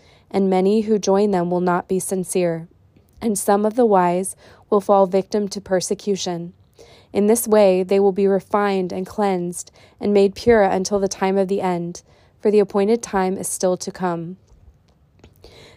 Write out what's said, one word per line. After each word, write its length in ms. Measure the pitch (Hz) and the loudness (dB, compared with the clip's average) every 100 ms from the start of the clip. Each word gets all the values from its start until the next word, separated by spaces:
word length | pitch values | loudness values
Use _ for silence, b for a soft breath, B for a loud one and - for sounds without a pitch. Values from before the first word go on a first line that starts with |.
| b b b | b b b
and 200 | 196 196 | -2 0
many 320 | 185 190 208 | 2 2 0
who 160 | 214 214 | 0 -2
join 320 | 196 196 208 | 2 2 2
them 200 | 190 175 | 0 0
will 100 | 175 | 0
not 280 | 180 175 - | 0 -2 -2
be 120 | 190 | -6
sincere. 680 | - 190 180 196 175 165 165 _ _ _ _ _ | -4 -6 -4 -2 -2 -2 -10 _ _ _ _ _
And 180 | 233 202 | -4 -4
some 280 | - 202 214 | 0 0 0
of 80 | |
the 120 | 220 233 | 2 4
wise 480 | 196 175 180 190 - b b b | 4 2 0 -4 -12 b b b
will 100 | 208 | -2
fall 260 | 196 196 196 | 2 4 4
victim 420 | 190 190 214 202 | 2 -2 -4 -4
to 120 | 202 | -8
persecution. 920 | - 190 - 196 - 190 190 175 170 - _ _ b b b | -4 -2 -2 -6 -4 -4 -4 -8 -10 -16 _ _ b b b
In 160 | 202 208 | -2 2
this 200 | 226 226 | 2 2
way, 340 | 214 202 185 | 4 6 4
they 180 | 185 196 | 2 2
will 120 | 202 | 2
be 140 | 190 196 | 2 2
refined 640 | 196 - 208 202 190 180 | 0 0 -2 0 -2 -4
and 140 | 185 185 | -6 -8
cleansed 640 | - 202 185 175 175 - b b b | -4 -2 -2 -4 -10 -16 b b b
and 120 | 202 | 0
made 220 | 202 196 | 2 2
pure 280 | 196 240 226 | 0 2 4
until 360 | 196 190 190 202 | 4 0 -2 -2
the 100 | 196 | -2
time 300 | - 190 196 | -2 -2 0
of 100 | 190 | 0
the 140 | 196 | -2
end, 400 | 185 175 175 175 _ b b b | -2 -4 -6 -12 _ b b b
for 100 | 220 | 2
the 80 | 208 | 2
appointed 440 | 196 202 196 233 | 2 0 0 0
time 360 | - 196 185 190 | -2 -2 -2 -4
is 100 | 180 | -8
still 280 | - 190 180 | -4 -2 -2
to 120 | - | -6
come. 460 | - 185 170 165 185 _ _ - _ _ _ _ _ - _ B B B | -6 -6 -4 -8 -14 _ _ -20 _ _ _ _ _ -20 _ B B B